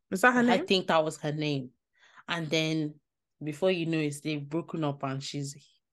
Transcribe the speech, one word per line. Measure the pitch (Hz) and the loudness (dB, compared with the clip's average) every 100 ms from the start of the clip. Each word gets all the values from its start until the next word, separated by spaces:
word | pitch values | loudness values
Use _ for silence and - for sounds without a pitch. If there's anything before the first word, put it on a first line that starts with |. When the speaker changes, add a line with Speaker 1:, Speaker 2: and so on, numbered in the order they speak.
| - | -8
Speaker 1:
Is | 190 | 2
that | 254 | 4
her | 247 | 6
Speaker 2:
I | |
Speaker 1:
name? | 240 214 370 | 4 2 2
Speaker 2:
think | 190 185 | 2 4
that | 165 | 2
was | 156 - | 2 -2
her | 151 | -4
name. | 151 151 139 127 _ _ _ _ - - | -2 -2 -2 -6 _ _ _ _ -14 -6
And | 170 151 | -6 0
then | 160 156 160 151 151 _ _ _ - | 0 2 0 -2 -6 _ _ _ -12
before | 147 147 190 | -10 0 2
you | 180 165 | 2 0
know | 160 | 0
it, | 147 143 | -2 -4
they've | 156 147 143 | -4 -4 -4
broken | 165 160 165 | -6 -4 -2
up | 147 143 | -2 -2
and | 135 135 | -4 -6
she's | 139 143 139 - - _ _ | -6 -8 -8 -12 -20 _ _